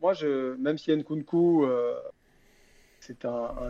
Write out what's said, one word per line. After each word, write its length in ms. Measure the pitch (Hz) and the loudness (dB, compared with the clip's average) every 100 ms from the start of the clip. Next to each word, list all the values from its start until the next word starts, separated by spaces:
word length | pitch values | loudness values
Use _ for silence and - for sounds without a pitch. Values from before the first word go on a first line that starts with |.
moi, 120 | 175 | 0
je, 420 | 185 151 135 131 131 | 0 0 0 -2 -2
même 200 | 139 156 | -2 -2
si 140 | - 156 | 0 0
Nkunku, 680 | 147 156 143 170 175 160 139 | 0 -6 -2 2 4 6 4
euh, 280 | 123 120 - - - _ _ _ _ _ _ _ _ | 2 -2 -4 -10 -16 _ _ _ _ _ _ _ _
c'est 240 | - 120 | -20 -10
un, 80 | 123 120 117 127 | -8 -6 -6 -6